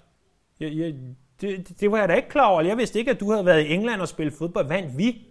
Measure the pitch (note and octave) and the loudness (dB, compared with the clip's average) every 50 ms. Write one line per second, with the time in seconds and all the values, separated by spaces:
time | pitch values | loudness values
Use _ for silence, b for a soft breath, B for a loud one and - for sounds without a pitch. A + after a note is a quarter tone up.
0 | _ _ _ _ _ _ _ _ _ _ _ - D#3 D#3 D3+ D#3 E3 E3 D3 C3+ | _ _ _ _ _ _ _ _ _ _ _ -10 -10 -8 -6 -6 -6 -6 -8 -10
1 | B2+ B2+ B2+ - _ _ _ - F#3+ G3+ F#3+ F#3+ F3 - - - G3+ G#3 G#3 A3 | -14 -16 -18 -20 _ _ _ -10 -8 -8 -8 -8 -10 -14 -6 -2 -2 0 2 2
2 | G3+ F3 E3+ A#3+ C4 - - D4 C4 G#3+ F#3 D#3+ D#3+ F3+ G#3+ A#3+ A#3 - - G#3+ | 2 4 2 2 0 0 2 4 4 6 4 4 2 2 0 0 -2 -2 -2 -2
3 | A#3 C4+ A#3+ - G3+ G3+ G#3+ G#3+ F#3 F3+ E3 D#3 D3+ D3+ D#3+ F#3 G#3+ A#3+ A#3 F#3+ | 0 -2 -2 -2 0 0 0 2 4 6 6 6 4 2 0 -2 0 -2 -2 -4
4 | F3 D#3 - - D#3 D3 - - D#3+ F3 F3 A3 D#3 C3 E3 G3+ F#3 C#3+ B2 C#3 | -4 -6 -4 -4 -4 -4 -4 -6 -6 -4 -2 -2 -2 -2 -2 -4 -4 -4 -4 -2
5 | G3+ B3 A#3 - - - | 0 0 -2 -4 -10 -20